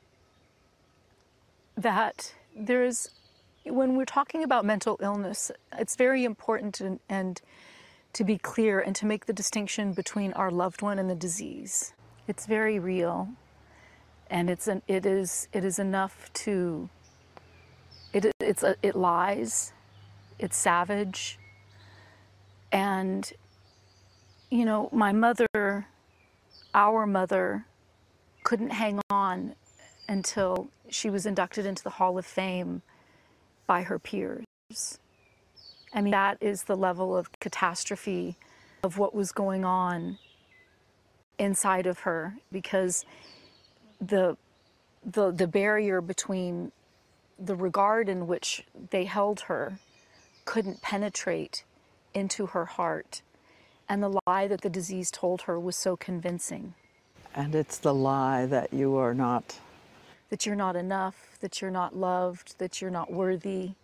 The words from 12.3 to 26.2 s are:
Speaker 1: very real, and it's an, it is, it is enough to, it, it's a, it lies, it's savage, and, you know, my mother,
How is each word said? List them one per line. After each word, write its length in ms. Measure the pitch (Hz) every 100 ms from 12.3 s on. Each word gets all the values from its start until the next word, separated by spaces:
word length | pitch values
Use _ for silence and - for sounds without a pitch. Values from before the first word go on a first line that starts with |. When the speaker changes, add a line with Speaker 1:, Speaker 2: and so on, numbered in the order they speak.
| - -
Speaker 1:
very 320 | 214 220 208
real, 500 | 180 185 170 175 190 254 - - - - - - - - -
and 180 | 175 175
it's 180 | 175 220
an, 160 | 190 -
it 160 | 190
is, 440 | 196 190 180 - -
it 120 | 202
is 140 | 190 180
enough 540 | 196 196 190 - -
to, 560 | - 220 190 175 160 175 - - _ - - - - - - - - -
it, 200 | 196 208 -
it's 220 | - 185
a, 120 | - 190
it 140 | 202 190
lies, 800 | 180 170 190 202 226 - - - - - - - - -
it's 180 | 196 -
savage, 840 | 190 175 180 202 196 - - - - - - - - - - - - - - - -
and, 600 | 196 202 190 190 190 - - _ _ _ _ _ _ _ _ _ - -
you 140 | 240
know, 240 | 226 214 -
my 200 | 226 208
mother, 760 | 208 233 240 226 214 202 202 196 _ _ _